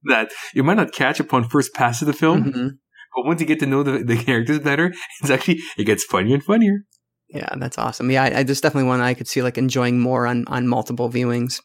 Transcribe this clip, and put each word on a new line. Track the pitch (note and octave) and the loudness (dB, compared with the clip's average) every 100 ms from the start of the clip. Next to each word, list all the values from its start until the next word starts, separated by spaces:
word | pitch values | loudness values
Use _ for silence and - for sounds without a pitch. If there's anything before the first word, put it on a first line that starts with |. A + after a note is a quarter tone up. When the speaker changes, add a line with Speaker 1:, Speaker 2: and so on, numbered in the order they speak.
| C#3+ | 2
Speaker 1:
That | A#2 A2 - - | 0 0 -8 -6
you | - | 0
might | C#3 G#3 | 2 2
not | D#3+ | 0
catch | - C3+ D3+ | 0 0 0
upon | C#3+ C3 A#2 | 0 0 2
first | D3 C3 | 0 0
pass | - B2 A#2 | 0 0 0
of | D3 | -2
the | |
film, | C#3 D#3+ E3 C#3 | 2 2 2 0
Speaker 2:
Mm-hmm. | B2 C3 C3+ _ - - B2+ | -2 -4 -6 _ -20 -10 -6
Speaker 1:
but | C3 | -2
once | E3 | -2
you | D#3 | 0
get | D#3 | 0
to | C#3 | 2
know | C3+ | 2
the, | C#3+ C3 | 2 0
the | A#2+ A#2 | 0 0
characters | A#2+ A#2+ A#2 D3+ | 2 0 2 0
better, | D3 C#3+ F3 F3 - | 0 0 0 -2 -16
<laughs> | - | -8
it's | C#3+ | 0
actually, | C3 - - - - | 0 2 -2 -2 -4
it | G#2 | 0
gets | G#2 | 0
funnier | - F#2 G2+ C#3 | 0 -2 2 0
and | |
funnier. | - A3 G#3+ G3+ - _ _ _ _ | 2 4 4 2 -4 _ _ _ _
Speaker 2:
Yeah, | - - - | -10 -8 -8
that's | C3 - | -8 -4
awesome. | A#2 - B2 | -6 -4 0
Yeah, | C3 | 2
I, | C3+ - | 2 2
I, | |
there's | C3+ C3+ | 0 2
definitely | D3+ C#3+ B2+ | 0 2 2
one | B2+ | 2
I | B2 B2+ | 0 -2
could | A#2+ | -4
see, | - | -2
like, | B2 B2 | -2 0
enjoying | C3 B2+ B2 B2 | 0 0 2 2
more | B2 B2+ A#2+ | 2 2 0
on, | A#2+ A#2 | -2 -2
on | B2+ B2 | -2 0
multiple | A#2+ - A#2+ A#2+ | 0 -2 -4 -2
viewings. | A#2+ B2 A#2+ B2 - | 0 0 0 -2 -6